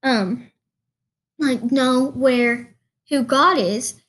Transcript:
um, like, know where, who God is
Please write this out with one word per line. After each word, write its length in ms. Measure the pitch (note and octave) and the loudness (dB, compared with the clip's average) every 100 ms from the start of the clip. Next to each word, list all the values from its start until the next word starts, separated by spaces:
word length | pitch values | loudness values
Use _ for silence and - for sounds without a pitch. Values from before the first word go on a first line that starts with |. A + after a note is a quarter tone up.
um, 500 | C4+ A#3 F#3 A#3+ - _ _ _ _ _ _ _ _ _ | 0 0 -2 -6 -10 _ _ _ _ _ _ _ _ _
like, 340 | D4 B3 A#3+ | -2 -2 0
know 400 | C4+ B3+ B3+ C4+ | 0 2 2 0
where, 640 | B3+ C4 B3 A#3+ A#3+ A#3+ _ _ _ _ | 0 0 2 0 -2 -8 _ _ _ _
who 140 | C#4+ | -2
God 340 | A#3 C4 E4 F4 | 0 2 2 2
is 440 | F3+ G#3 B3+ - | 0 -4 -8 -14